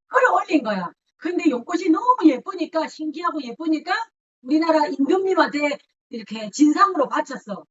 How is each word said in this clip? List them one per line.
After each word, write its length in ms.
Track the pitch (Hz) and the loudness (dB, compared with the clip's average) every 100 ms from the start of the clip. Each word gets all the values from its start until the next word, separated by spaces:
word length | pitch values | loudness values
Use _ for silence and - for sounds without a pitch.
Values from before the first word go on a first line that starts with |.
| _ | _
끌어올린 560 | 508 508 359 392 320 | 2 4 2 2 0
거야. 280 | 220 196 180 - _ _ | 0 -4 -6 -12 _ _
근데 340 | 320 349 320 | -6 -2 0
연꽃이 380 | 240 240 339 381 | 0 -2 -2 0
너무 280 | 370 480 508 320 | 2 2 4 4
예쁘니까, 640 | 247 - 381 311 320 302 | 2 -4 -8 -4 -4 -4
신기하고 520 | - 311 285 349 302 | -6 -10 -6 -6 -4
예쁘니까 520 | 247 240 320 302 330 427 453 _ _ _ | -8 -6 -4 -2 -2 -6 -6 _ _ _
우리나라 440 | 254 311 330 311 294 | -2 0 2 2 0
임금님한테 920 | 269 277 381 381 359 - 294 294 285 _ _ _ | 0 0 2 2 2 0 0 -4 -4 _ _ _
이렇게 420 | 233 202 220 214 | -14 -12 -10 -6
진상으로 560 | - 302 330 392 349 262 | 2 4 6 2 2 -2
바쳤어. 560 | 269 302 254 - 185 - | -2 -4 -8 -12 -14 -14